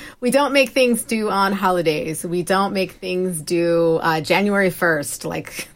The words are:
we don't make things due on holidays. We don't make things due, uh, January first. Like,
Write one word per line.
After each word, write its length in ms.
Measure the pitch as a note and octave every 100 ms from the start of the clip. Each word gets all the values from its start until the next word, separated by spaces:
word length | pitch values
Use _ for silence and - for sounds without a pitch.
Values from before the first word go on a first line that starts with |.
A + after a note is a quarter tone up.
| - -
we 100 | B3
don't 220 | C4+ C#4
make 180 | C#4 B3+
things 320 | C4+ B3 A#3 -
due 240 | A3 G#3+
on 240 | F#3+ G3
holidays. 720 | G3 F#3+ F3+ E3 D3+ - D#3 F3+
We 180 | F3
don't 300 | E3+ F#3+ G3
make 180 | G3 F#3
things 480 | - F#3 F#3 F#3 E3
due, 560 | D3 E3+ E3+ E3+ E3 D#3+
uh, 180 | E3 D#3+
January 500 | D3+ F3 G3+ G3+ F#3+
first. 520 | E3+ F3 D#3 C#3+ -
Like, 460 | E3 E3 - - -